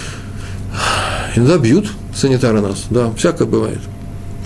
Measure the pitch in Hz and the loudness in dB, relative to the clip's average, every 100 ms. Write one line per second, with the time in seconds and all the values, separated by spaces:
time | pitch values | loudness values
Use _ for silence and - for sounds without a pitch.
0 | - - - - - - - - - - | -10 -10 -10 -10 -10 -8 -8 -4 -2 -2
1 | - - - 117 127 175 113 170 - - | -2 -4 -2 2 6 6 6 4 2 -6
2 | - - 139 127 127 107 101 98 - 117 | -10 -2 2 4 4 2 0 -2 0 2
3 | 117 113 175 - 117 113 110 - - - | 2 2 0 2 2 2 0 -4 -8 -10
4 | - - - - | -10 -10 -8 -8